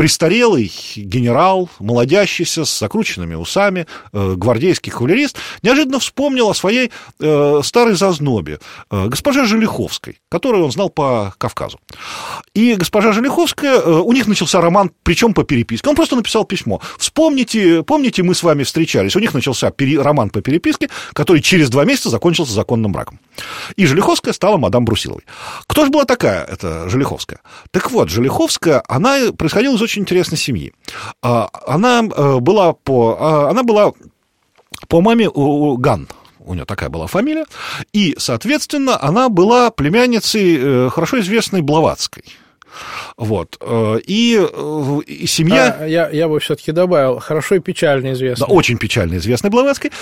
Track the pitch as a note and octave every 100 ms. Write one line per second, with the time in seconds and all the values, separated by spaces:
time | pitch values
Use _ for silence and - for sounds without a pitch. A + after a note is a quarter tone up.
0 | D#3 - E3 A3+ A#3+ D3 G2 - - A2
1 | G2 B2 A#2+ A#2+ F#3 F#3+ F3+ - G2+ A#2+
2 | B2+ F#3+ G3 - E3 E3 D3 - G#2+ A3
3 | - - E2+ E2 E2+ F#3 G3+ F#3 D#3+ -
4 | - G#2 F#2+ F#2 A2+ A#2 F3+ D3+ - -
5 | A#2+ A3+ C#4+ - - - G#3 C#4 C#4 C4
6 | - - C#4+ C4 G#3+ - F#3 A#3+ B3 -
7 | - - D3+ D3 D3 D3 C#3 A#3 A#3 E3+
8 | G3 D#3 C#3+ A2 D2+ D2 - - - G2+
9 | G2+ C#3 C#4+ C#4 A#3 A3 A3 - F2+ -
10 | - - - F3+ C4+ G#3 D3+ C3+ F#3 -
11 | C#3 A#2 G2+ - A#2 - - - _ -
12 | - - - - - G3+ A#3+ F#3+ E3+ G#3
13 | A3 G#3 C4 E4 - - C#4+ A#3+ D#3 D#3+
14 | F3+ C4 G#3+ G3 F3 F#3 E3+ G3 F#3 _
15 | - - A#3 F3 - B2+ A2 A2+ C#4 D4+
16 | D#4+ B3+ - A3 G3 F#3+ - F#2 - -
17 | - - D#4+ C4+ A#3+ A3 F#3 E3 - D4+
18 | C4 - F3+ F3 E3+ D3 B2+ D#3+ E3 -
19 | F#3+ - A3+ C3+ C#3 A#2+ B2 - C3+ D3+
20 | C#3+ D3 G#2 G#2+ B2+ D#3+ D#4 - D4+ -
21 | - - D3+ D#3+ - F#3 C3+ C3 F3 C#4
22 | - A2+ F3 D#3+ C#3 G2+ - A#2 G#2 D#2+
23 | - - _ - - - - - E3 D#3
24 | B3+ E4+ - - F#3 G3 G2+ A#2+ A#2 G#2
25 | - G1+ - - - - - D4+ C#4 D4
26 | C4+ B3 B2 F2+ - F#2 F2+ E2 F2 A#2
27 | C#3+ - - - - - - G3 - A3+
28 | D#3+ G#2 C3 - D#4+ - E3+ C3 - C3
29 | A#3+ C#4 A#3 - D#3+ G3 C#4 A3+ A3+ G#3
30 | F#3+ F3+ E3 D#3+ - G2+ C#2 _ - -
31 | - - B2 A#2 G2+ - - D#3 B3 A#3+
32 | A3 - C#3+ C3 B2+ G#3 F3 - - B2+
33 | A2+ G2+ D3+ D3+ C#3+ G#3+ A#3+ G#3 F#3 -
34 | - _ _ _ _ _ _ - - E3+
35 | G#3 A#3 G3 - C#3+ D3 D3 B2 C3+ F#2+
36 | C2+ - _ _ - F2 C2 G2+ C#2 D#2+
37 | D#2+ F3+ C#4 D#4 D#4 - - C#3 - G#3
38 | F3 - - A2+ - G3+ - D4 C4+ A3
39 | C#3 G3+ C4 F3+ G3+ B3 A#3+ - C#3+ A3
40 | B3 A#3 - A3 F#3 D#3 C#3 B2+ B2+ -
41 | - C4 F3+ A3+ - F#3+ C#3 D#3 B2+ C#2
42 | - - - - _ _ _ - - -
43 | - - A2 G2+ D#2 - - A#2 G#2+ A2
44 | - G#3 A#3 A3+ F3 - D3 D#3 C3+ D3
45 | - - E3+ - E3 C4 B3+ D3 D#3 E3+
46 | D3+ D3+ E3 D3+ - D3 - D#3+ F#3 E3
47 | C3 A#2+ - D#3 - F#3+ - - D#3+ C#3
48 | C3 B2+ C3 A#2+ - F#3 - A#2 A2 A#2
49 | E2+ F2+ G2 B2 G3+ A#3 C#4 C#4 - -